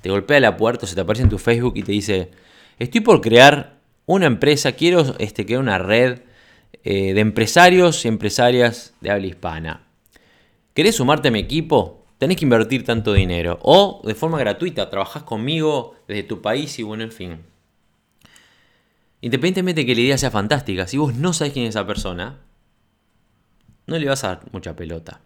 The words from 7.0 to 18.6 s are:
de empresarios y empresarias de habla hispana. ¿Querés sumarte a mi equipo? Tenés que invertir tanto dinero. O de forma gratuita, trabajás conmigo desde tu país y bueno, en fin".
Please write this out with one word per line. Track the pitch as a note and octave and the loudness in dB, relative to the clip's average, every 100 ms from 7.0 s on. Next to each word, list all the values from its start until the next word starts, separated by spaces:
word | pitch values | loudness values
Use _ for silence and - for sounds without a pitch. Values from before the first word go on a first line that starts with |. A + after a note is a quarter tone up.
| F#2+ | 0
de | F#2+ | 0
empresarios | G#2+ G#2+ A2 - F3+ F3+ F3 E3 | 0 0 0 6 6 6 4 2
y | A#2+ | -4
empresarias | A2 G#2 - A#2+ B2 A#2+ A#2 - _ | -2 -4 0 2 4 2 0 -16 _
de | A2 | -4
habla | G#2 F#2+ | -4 -4
hispana. | F2 F2 D#2+ D#2+ D#2 _ _ _ _ _ _ _ _ _ | -10 -10 -8 -10 -12 _ _ _ _ _ _ _ _ _
¿Querés | - F#3 G#3+ | 0 0 2
sumarte | B2+ D3+ C#3 | 0 2 2
a | |
mi | A2 | 0
equipo? | F#2 D3+ E3 D3 F2 - _ _ | -2 -6 0 0 0 -8 _ _
Tenés | C3+ F#3 | -2 0
que | |
invertir | D3 A#2 A2 B2+ | 2 2 2 -2
tanto | A2 A2+ A2 | -2 -4 2
dinero. | G2+ F#2 F2 E2+ E2+ | 2 2 -2 -4 -2
O | - E3+ G3 - | 4 6 6 -2
de | - | -10
forma | G#2+ D#3+ D#3+ | -6 -4 -2
gratuita, | A2+ G2+ F3 C3 G2 | -2 -2 -4 -4 -6
trabajás | G2 G2 - | -4 -6 -8
conmigo | C3 A2 A#2+ D#3+ D#3 C#3+ A#2 - _ | -10 -8 -4 -2 -2 -2 -6 -18 _
desde | G#2 | -10
tu | G2+ G#2+ | -8 -8
país | G#2 B2+ D3 - | -4 -4 -6 -10
y | |
bueno, | G#2+ A2 | -10 -10
en | A2+ | -12
fin". | A2+ F2+ E2 E2+ _ _ _ _ _ _ _ _ _ _ _ | -12 -14 -14 -20 _ _ _ _ _ _ _ _ _ _ _